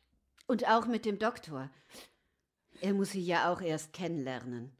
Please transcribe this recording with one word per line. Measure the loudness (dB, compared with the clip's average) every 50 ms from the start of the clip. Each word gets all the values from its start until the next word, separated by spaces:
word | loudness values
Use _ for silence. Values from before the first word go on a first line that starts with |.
| _ _ _ _ _ _ _ _ -2
Und | 0 0 2 4 4
auch | 4 4 4
mit | 2 0 0 0
dem | 0 0 2
Doktor. | 0 0 -2 -2 -10 -10 -8 -8 -8 -8 -12 -18 _ _ -20 -20 -20 -20 _ _ _ _ _ _ _ _ _ _ _ _ _ -4
Er | 0 2 2
muss | 2 2 0
Sie | 0 -2
ja | 0 2 2 4 4 4
auch | 2 0
erst | 0 -2 -2 -2 -4 -8
kennenlernen. | -8 -6 -4 -2 -2 -2 -2 -4 -4 -6 -6 -6 -8 -8 -8 -10 -14